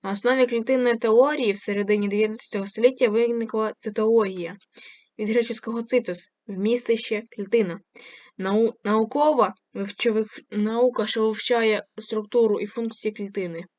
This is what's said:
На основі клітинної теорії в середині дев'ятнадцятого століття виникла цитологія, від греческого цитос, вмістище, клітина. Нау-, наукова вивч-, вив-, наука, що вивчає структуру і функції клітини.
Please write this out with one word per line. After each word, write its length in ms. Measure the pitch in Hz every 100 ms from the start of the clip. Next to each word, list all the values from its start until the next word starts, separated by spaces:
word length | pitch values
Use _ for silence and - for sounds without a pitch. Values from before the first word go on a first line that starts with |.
На 80 | 196
основі 360 | 202 240 262 247
клітинної 500 | 233 226 262 247 233
теорії 540 | 220 226 277 302 226
в 60 | 196
середині 500 | - 202 202 208 202
дев'ятнадцятого 600 | 208 214 226 - 202 196
століття 420 | - 240 262 233
виникла 640 | 214 233 233 226 220 220 -
цитологія, 800 | 220 208 220 226 202 185 170 202 _ - - - _ -
від 100 | 214
греческого 520 | 226 233 226 - 233
цитос, 480 | 233 254 240 175 - _ -
вмістище, 760 | 190 208 240 - 226 - 214 226
клітина. 500 | - 202 233 190 165 _ - - - - -
Нау-, 360 | 190 202 226 -
наукова 680 | 202 220 214 285 302 269 202 208 _
вивч-, 380 | 196 196 - 233
вив-, 280 | 214 214 - _
наука, 560 | 208 214 233 254 240 220
що 180 | 226 220
вивчає 600 | 214 - 240 226 208 - -
структуру 600 | - 214 208 240 226 208
і 60 | 208
функції 460 | - 226 - 220
клітини. 540 | 214 196 202 180 165 175